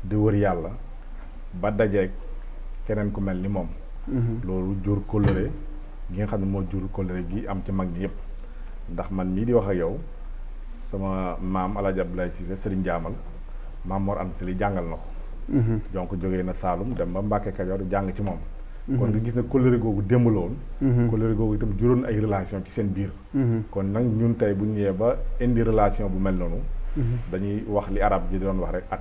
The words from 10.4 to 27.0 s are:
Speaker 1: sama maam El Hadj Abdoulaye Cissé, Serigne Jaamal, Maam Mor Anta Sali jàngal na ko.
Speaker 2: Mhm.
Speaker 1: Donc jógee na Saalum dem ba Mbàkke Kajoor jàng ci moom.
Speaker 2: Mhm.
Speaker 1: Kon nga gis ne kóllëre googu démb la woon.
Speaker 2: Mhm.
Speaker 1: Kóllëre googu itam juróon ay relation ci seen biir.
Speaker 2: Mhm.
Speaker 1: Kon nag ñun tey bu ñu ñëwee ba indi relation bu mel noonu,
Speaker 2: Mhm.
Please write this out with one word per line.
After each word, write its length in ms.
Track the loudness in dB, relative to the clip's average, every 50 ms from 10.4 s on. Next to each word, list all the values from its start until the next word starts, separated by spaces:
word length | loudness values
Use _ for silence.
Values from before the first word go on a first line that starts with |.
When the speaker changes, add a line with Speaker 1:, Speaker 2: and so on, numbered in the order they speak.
| -8 -10 -10 -10 -10 -10 -10 -10 -8 -6
Speaker 1:
sama 460 | -6 -4 -2 -2 -2 -2 -2 -2 -4 -4
maam 360 | -2 -2 0 0 0 0 0 0
El 60 | 0
Hadj 140 | 0 2 0
Abdoulaye 300 | -2 -2 -2 -2 -2 -2
Cissé, 240 | -4 -6 -6 -6 -6
Serigne 280 | -4 -2 -2 0 0 0
Jaamal, 280 | 0 0 -2 -2 -4 -6 -6 -8 -10 -10 -10 -10 -10 -8 -8 -8 -8 -10 -8 -6
Maam 200 | -4 -2 -2 0
Mor 140 | 0 0 -2
Anta 160 | -2 -4 -4 -6
Sali 160 | -4 -4 -2 0
jàngal 260 | 0 0 0 0 -2
na 120 | -4 -4
ko. 40 | -6 -8 -8 -8 -8 -8 -8 -8 -8 -4 0
Speaker 2:
Mhm. 320 | 2 2 4 2 2 0 -2 -4
Speaker 1:
Donc 180 | -4 -4 -4 -4 -4 -2
jógee 220 | 0 0 0 0
na 100 | 0 -2
Saalum 400 | -2 -2 0 0 0 0 0 -2 -2
dem 160 | -2 -2 0
ba 80 | 0 0
Mbàkke 300 | 0 2 2 0 0 -2
Kajoor 280 | -4 -2 -2 -2 -2 -2 0 0
jàng 220 | 2 2 2 0 -2
ci 80 | -2
moom. 140 | -2 -2 -2 -4 -6 -8 -8 -10 -10 -10 -10 -8 -4 0
Speaker 2:
Mhm. 100 | 2 2
Speaker 1:
Kon 100 | 2 4
nga 80 | 2 2
gis 120 | 2 0 0
ne 80 | 0
kóllëre 360 | 0 2 4 6 6 6 6 6
googu 240 | 4 2 2 2
démb 240 | 4 4 6 6 6 6
la 100 | 6 4
woon. 160 | 2 0 -4 -4 -6 -6 -2 0
Speaker 2:
Mhm. 300 | 2 4 6 6 6 4
Speaker 1:
Kóllëre 240 | 4 4 2 2 4
googu 200 | 4 4 2 2
itam 180 | 2 2 0 2 4
juróon 260 | 4 4 4 4 2
ay 120 | 2 0 2
relation 420 | 2 2 2 0 0 -2 -4 -6 -6
ci 60 | -4
seen 160 | -2 -2 0 0
biir. 220 | 0 0 -2 -4 -6 -10 -10 -4 0
Speaker 2:
Mhm. 300 | 2 2 4 2 0 0 -2
Speaker 1:
Kon 120 | -2 -2 0 0
nag 120 | 2 2 2
ñun 300 | 2 4 4 4 4 4
tey 180 | 4 4 2 2
bu 100 | 2 0
ñu 80 | 0 0 2
ñëwee 140 | 2 2
ba 240 | 2 2 2 2 2 2 0 -2 0 2
indi 220 | 2 4 4 4
relation 460 | 4 4 6 6 6 4 4 2 0 0
bu 100 | 0 2
mel 160 | 2 2 2 2
noonu, 180 | 0 0 -2 -2 -2 -2 -2 -2 -2 -2 0
Speaker 2:
Mhm. 80 | 0